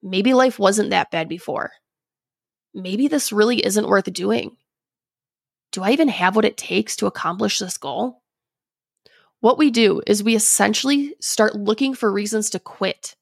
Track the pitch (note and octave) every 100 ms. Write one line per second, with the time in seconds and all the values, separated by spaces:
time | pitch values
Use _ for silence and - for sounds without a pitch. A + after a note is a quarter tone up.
0 | G3 F#3 G#3 B3+ C4 A3+ G3 G#3 - F#3
1 | - E3 D#3+ E3+ - - - _ _ _
2 | _ _ _ _ _ _ _ G#3 F#3 G3+
3 | C#4 D4+ - G#3 G#3+ B3 - G3+ G#3+ G3
4 | F#3+ F3+ F#3 A3+ - _ _ _ _ _
5 | _ _ _ _ _ _ _ - F#3+ C#4
6 | D#4 G#3 F3+ G#3 G#3 - - F3+ G#3+ -
7 | G3+ - D#3+ F3+ G#3+ - F#3 - - -
8 | A#3+ B3 _ _ _ _ _ _ _ _
9 | _ _ _ _ A3 C4 D4+ A3+ A3 -
10 | - G3+ G#3 A3+ G#3+ - G3+ G#3+ C4 C#4+
11 | C#4+ D#4+ - - G#3+ G#3 G3+ G#3+ C4+ C4
12 | A3 G3+ G#3 A3 G#3+ F#3 - - F#3+ -
13 | - -